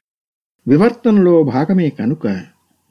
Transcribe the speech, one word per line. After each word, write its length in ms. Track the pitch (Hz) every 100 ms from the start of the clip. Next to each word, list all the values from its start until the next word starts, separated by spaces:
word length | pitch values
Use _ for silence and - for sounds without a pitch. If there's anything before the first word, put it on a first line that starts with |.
| _ _ _ _ _ _ -
వివర్తనలో 760 | 147 233 233 233 208 180 165
భాగమే 460 | 143 131 156 185 151
కనుక 540 | - 110 156 110 92 - _ _ _ _